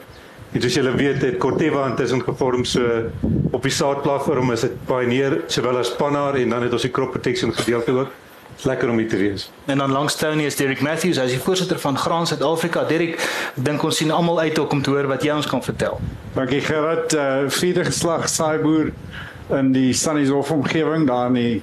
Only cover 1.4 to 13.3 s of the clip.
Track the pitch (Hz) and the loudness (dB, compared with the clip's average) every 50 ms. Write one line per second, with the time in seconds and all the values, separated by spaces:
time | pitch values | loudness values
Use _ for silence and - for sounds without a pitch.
1.4 | - 131 120 - 165 151 - 143 135 131 113 - 135 113 131 127 - - - - | 0 2 2 2 2 2 2 0 0 0 0 0 0 0 0 0 -2 -2 -2 0
2.4 | 139 127 123 123 120 - - 135 120 120 117 113 113 117 - - - - - - | 0 0 2 0 0 0 0 2 2 2 2 0 -2 -4 -4 -4 -2 0 0 0
3.4 | - - - 127 - 135 - - 160 139 139 139 143 151 139 135 - - 147 127 | 0 0 0 -2 -2 -2 0 0 0 0 0 0 0 0 0 0 0 0 0 2
4.4 | 127 127 117 113 - 120 - - - - 135 123 123 120 120 131 139 135 156 - | 2 2 2 0 0 -2 -2 -4 -4 -2 0 0 2 2 2 2 2 2 0 -2
5.4 | - - - 147 120 123 127 127 113 117 - - 151 143 143 143 143 139 139 135 | -2 -2 -2 0 0 2 0 0 0 0 0 0 0 0 2 0 0 0 0 0
6.4 | 120 110 117 123 120 120 120 117 - 131 - 139 131 127 - - - 131 120 - | 0 0 0 0 0 0 0 0 0 0 0 0 0 -2 -2 -2 -2 0 0 0
7.4 | - 117 - - 120 110 120 117 117 - 127 127 135 131 - - - - - - | 0 0 -2 0 0 0 0 2 2 2 0 0 0 -2 -6 -12 -20 -20 -20 -20
8.4 | - - - - - 131 131 131 135 120 117 113 110 110 113 95 98 101 98 98 | -20 -20 -10 -4 -2 -2 0 0 0 2 2 2 2 0 0 0 0 0 0 -4
9.4 | - - - - - - 139 139 139 135 135 139 151 143 - - 165 156 156 156 | -8 -12 -16 -10 -4 -2 0 0 2 2 2 0 0 0 -2 -2 -2 0 0 0
10.4 | 151 143 - - 143 135 135 - 135 147 160 160 180 180 151 135 127 127 127 127 | 0 0 0 0 0 0 0 0 0 0 0 0 0 2 2 2 2 0 0 0
11.4 | - 190 185 185 175 - 160 - - 147 135 127 - 165 170 165 170 160 156 131 | 0 0 0 0 0 0 -2 -2 0 0 0 0 0 0 0 0 0 0 0 0
12.4 | 131 151 165 165 175 170 170 160 135 131 151 165 170 165 165 - - - | 0 0 2 0 0 0 0 0 0 0 0 0 0 -2 -2 -4 -4 -4